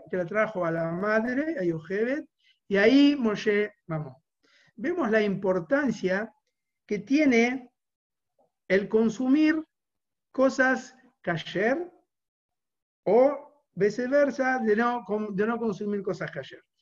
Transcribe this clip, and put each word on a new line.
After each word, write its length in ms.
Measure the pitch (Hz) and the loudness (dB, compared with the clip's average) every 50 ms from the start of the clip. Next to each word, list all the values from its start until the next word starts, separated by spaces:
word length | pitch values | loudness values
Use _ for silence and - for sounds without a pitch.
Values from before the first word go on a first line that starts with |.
| - - | -6 -6
que 80 | - | -6
la 80 | 185 180 | -4 -4
trajo 400 | 165 202 214 214 214 - 185 175 | -2 -2 -2 -2 -2 -2 -4 -4
a 60 | 165 | -2
la 200 | 165 165 165 165 | -2 -2 -4 -4
madre, 640 | 170 180 202 214 214 220 220 247 254 269 302 320 330 262 | -4 -4 -2 0 0 0 0 0 -2 -4 -2 -4 -4 -4
a 40 | 185 | -2
Yochebed, 600 | 170 165 160 156 - 190 208 226 247 277 311 311 - _ _ _ _ _ _ _ | -2 -2 -4 -6 -6 -4 -2 -2 -2 -2 -4 -6 -12 _ _ _ _ _ _ _
y 100 | - 196 | -2 0
ahí 380 | 196 202 233 262 277 285 285 285 | 4 4 6 6 6 6 6 4
Moshe 560 | 294 233 220 208 202 - 220 208 208 214 208 - _ _ | 2 0 -2 -2 -2 0 0 0 0 0 -2 -6 _ _
mamó. 360 | - 160 156 147 131 127 - _ _ _ _ _ _ _ _ _ _ _ | -8 -8 -8 -8 -10 -14 -18 _ _ _ _ _ _ _ _ _ _ _
Vemos 360 | - 202 311 359 359 277 208 | -8 -6 -6 -4 -2 -2 0
la 100 | 220 220 | 0 0
importancia 1120 | 208 202 190 - - 185 185 185 170 - 269 285 294 240 - - 185 180 185 196 226 226 _ _ _ _ _ _ _ _ _ _ _ | 0 0 -2 -2 -2 -2 -2 -2 -2 -2 0 0 0 0 -2 -2 -2 -2 -2 -2 -4 -8 _ _ _ _ _ _ _ _ _ _ _
que 140 | - 208 196 | -6 -6 -6
tiene 720 | 202 - 269 302 302 269 240 226 233 247 254 262 - - _ _ _ _ _ _ _ _ _ _ _ _ _ _ _ _ _ _ _ | -2 0 2 2 4 4 4 4 4 2 0 -4 -10 -14 _ _ _ _ _ _ _ _ _ _ _ _ _ _ _ _ _ _ _
el 200 | - 185 202 208 | 0 0 0 2
consumir 760 | 196 220 220 226 220 220 - 262 262 269 302 311 311 320 320 311 _ _ _ _ _ _ _ _ _ _ _ _ _ | 2 2 2 2 2 0 0 0 2 4 4 4 4 2 0 -4 _ _ _ _ _ _ _ _ _ _ _ _ _
cosas 640 | - - 262 269 262 262 254 262 262 233 - - - _ _ _ _ _ | -2 0 2 2 2 2 2 2 2 0 -4 -10 -20 _ _ _ _ _
kasher 720 | - 180 170 156 - - - 170 208 233 269 339 349 - - _ _ _ _ _ _ _ _ _ _ _ _ _ _ _ _ _ _ _ _ _ - | -6 -4 -4 -4 -4 -6 -4 -2 0 0 0 -2 -4 -10 -14 _ _ _ _ _ _ _ _ _ _ _ _ _ _ _ _ _ _ _ _ _ -2
o 600 | 175 202 240 262 285 285 - - - _ _ _ _ - | 2 4 6 6 4 2 -2 -10 -18 _ _ _ _ -6
viceversa, 840 | 170 196 208 214 247 247 247 277 285 285 277 - - 262 262 262 247 | -2 -2 -2 0 -2 -4 0 2 2 2 2 0 -2 -2 -2 -2 0
de 160 | 226 220 208 | 0 0 2
no 280 | 214 240 240 247 240 - | 2 2 0 -2 -4 -6
com-, 300 | - 208 214 214 208 196 | -6 -6 -6 -6 -4 -4
de 100 | 185 214 | -2 -2
no 120 | 226 233 | -2 -2
consumir 440 | 226 233 220 185 - 214 208 208 202 | -2 -4 -4 -4 -4 -6 -6 -6 -6
cosas 300 | 190 196 175 165 165 - | -4 -6 -6 -6 -6 -10
kasher. 320 | - 147 131 - - - _ _ _ _ | -10 -10 -12 -14 -16 -20 _ _ _ _